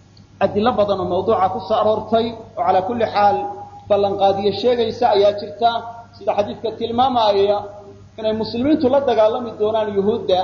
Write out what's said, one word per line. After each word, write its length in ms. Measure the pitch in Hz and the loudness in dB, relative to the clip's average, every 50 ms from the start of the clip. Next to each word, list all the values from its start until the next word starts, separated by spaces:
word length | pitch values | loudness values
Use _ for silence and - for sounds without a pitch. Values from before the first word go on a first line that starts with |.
| - - - - - - - | -20 -20 -20 -20 -20 -18 -6
adilo 360 | - 196 196 - 202 214 247 240 | -2 -2 -2 0 0 0 2 2
badan 260 | 214 202 202 196 190 | 2 2 0 0 -2
oo 80 | 180 180 | -2 -2
mawduuca 380 | 185 190 190 220 226 180 190 185 | -2 -2 0 0 2 2 2 0
ku 100 | - - | 0 -2
soo 160 | - - 214 | -4 -2 0
aroortay 500 | 240 208 214 214 208 - - 226 226 233 226 - - - - | 0 2 2 0 0 0 0 0 0 0 0 -4 -10 -14 -12
oo 140 | - - 175 | -8 -4 0
calaa 200 | 180 190 - - | 2 2 2 0
kulli 240 | 240 240 233 220 | 0 -2 -2 -2
xaal 300 | - - 202 208 202 196 - - - - - - - - - - | 0 2 2 4 4 4 2 -2 -6 -10 -12 -14 -16 -18 -12 -4
ballanqaadiyo 680 | - 208 202 196 196 180 - 196 196 190 196 208 202 196 | 0 0 2 2 0 0 2 2 2 2 2 0 -2 -2
sheegaysa 520 | - - 247 247 240 226 220 220 - 247 226 | 0 0 0 2 2 0 -2 -2 0 0 2
ayaa 220 | 214 196 202 202 202 | 4 4 4 4 2
jirta, 380 | - - 202 - - 226 233 226 226 - - - - - - | 0 -4 -12 -4 -2 0 0 0 -2 -6 -10 -14 -16 -18 -20
sida 220 | - - 196 208 185 | -20 -8 -6 -2 -2
xadiidka 340 | 214 202 226 220 - - 220 - | 0 -2 -2 -4 -6 -6 -6 -6
tilmaamaya 840 | - 226 226 233 233 254 269 254 240 220 208 202 196 196 202 202 - - - - - - - - - - - - | -6 -6 -4 0 0 0 2 2 2 2 2 4 4 2 2 2 0 -4 -8 -14 -18 -18 -20 -20 -20 -20 -20 -12
inay 180 | - 220 220 220 | -8 -4 -4 -2
muslimiintu 540 | 220 220 214 - 233 254 294 311 - 254 247 | -2 -4 -4 -4 -2 0 2 2 2 2 2
la 120 | 269 285 | 2 2
dagaalami 500 | 269 247 226 220 214 214 233 247 240 226 214 | 2 2 2 4 4 2 2 -2 -6 -8 -6
doonaan 320 | 208 208 214 220 220 214 208 202 | -2 -2 0 0 0 -2 -2 -2
yuhuudda, 460 | 196 190 208 - - - - 185 180 | -2 0 0 0 -2 0 0 0 0